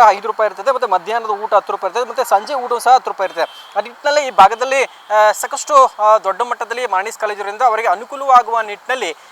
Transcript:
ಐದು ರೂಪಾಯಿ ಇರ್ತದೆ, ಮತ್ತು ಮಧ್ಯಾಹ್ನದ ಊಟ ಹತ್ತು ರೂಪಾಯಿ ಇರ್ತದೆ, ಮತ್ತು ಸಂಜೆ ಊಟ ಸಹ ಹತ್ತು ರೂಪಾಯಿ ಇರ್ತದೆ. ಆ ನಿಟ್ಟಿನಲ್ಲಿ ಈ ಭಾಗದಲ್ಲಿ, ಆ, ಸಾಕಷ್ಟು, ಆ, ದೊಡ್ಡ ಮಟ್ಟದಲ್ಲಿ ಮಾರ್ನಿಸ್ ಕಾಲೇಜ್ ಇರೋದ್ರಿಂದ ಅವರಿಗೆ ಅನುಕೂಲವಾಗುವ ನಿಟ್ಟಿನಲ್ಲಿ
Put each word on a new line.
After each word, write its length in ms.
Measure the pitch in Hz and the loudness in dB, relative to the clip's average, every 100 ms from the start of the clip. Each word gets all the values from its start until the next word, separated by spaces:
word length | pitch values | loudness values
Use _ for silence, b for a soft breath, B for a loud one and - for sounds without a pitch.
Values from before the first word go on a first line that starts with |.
| 214 | 6
ಐದು 200 | 196 214 | 4 -4
ರೂಪಾಯಿ 220 | 220 214 | -2 -4
ಇರ್ತದೆ, 220 | - 269 | -2 -4
ಮತ್ತು 160 | 247 233 | -2 0
ಮಧ್ಯಾಹ್ನದ 420 | 185 175 233 220 | -2 -2 -6 -4
ಊಟ 240 | 202 208 | -6 0
ಹತ್ತು 180 | 208 - | 0 0
ರೂಪಾಯಿ 200 | 196 190 | -6 -4
ಇರ್ತದೆ, 180 | 208 240 | -4 -6
ಮತ್ತು 140 | 240 | -4
ಸಂಜೆ 300 | 240 202 214 | 0 0 -2
ಊಟ 200 | 277 240 | -6 -4
ಸಹ 200 | 240 240 | -2 2
ಹತ್ತು 180 | 254 214 | 2 2
ರೂಪಾಯಿ 140 | 202 185 | -6 -6
ಇರ್ತದೆ. 480 | 170 147 - - 202 | -4 -6 -8 -10 -8
ಆ 40 | |
ನಿಟ್ಟಿನಲ್ಲಿ 460 | 220 - 285 294 269 | -8 -6 -2 -2 0
ಈ 40 | |
ಭಾಗದಲ್ಲಿ, 520 | 196 196 226 262 269 | 4 4 4 -2 -2
ಆ, 480 | 220 - - 214 214 | -2 -6 -2 2 2
ಸಾಕಷ್ಟು, 720 | 196 247 - - 277 247 - | 2 -6 -8 2 4 4 2
ಆ, 140 | 214 220 | 2 2
ದೊಡ್ಡ 240 | 190 190 | 0 -4
ಮಟ್ಟದಲ್ಲಿ 460 | 240 233 226 240 240 | -4 -6 -8 -6 -4
ಮಾರ್ನಿಸ್ 300 | 185 214 - | -4 -6 -6
ಕಾಲೇಜ್ 220 | 214 202 | -8 -6
ಇರೋದ್ರಿಂದ 220 | 202 214 | -8 -2
ಅವರಿಗೆ 260 | 254 220 226 | 0 0 -2
ಅನುಕೂಲವಾಗುವ 720 | 185 240 277 277 247 226 233 | -4 -6 -6 4 4 4 -4
ನಿಟ್ಟಿನಲ್ಲಿ 560 | 214 202 - 254 180 - B | -4 -8 -6 -6 -6 -10 B